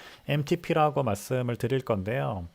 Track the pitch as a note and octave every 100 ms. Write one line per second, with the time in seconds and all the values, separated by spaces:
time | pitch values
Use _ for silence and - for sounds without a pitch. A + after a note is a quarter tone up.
0 | - - - C#3+ C#3+ E3+ - E3 D3+ C#3
1 | C3 G2 - B2+ B2 A#2 A#2+ C3 - G#2
2 | F#2 B2+ C#3 G#2 E2+